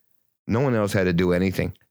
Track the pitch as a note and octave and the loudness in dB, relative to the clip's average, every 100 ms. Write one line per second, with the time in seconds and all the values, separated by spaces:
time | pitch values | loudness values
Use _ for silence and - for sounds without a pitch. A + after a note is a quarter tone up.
0 | _ _ _ _ - A2 C#3 A#2 G2+ G#2 | _ _ _ _ -4 -2 0 0 0 0
1 | F#2 E2+ F2+ F2 F#2+ F#2 E2 - _ | 0 2 2 2 0 -2 -6 -6 _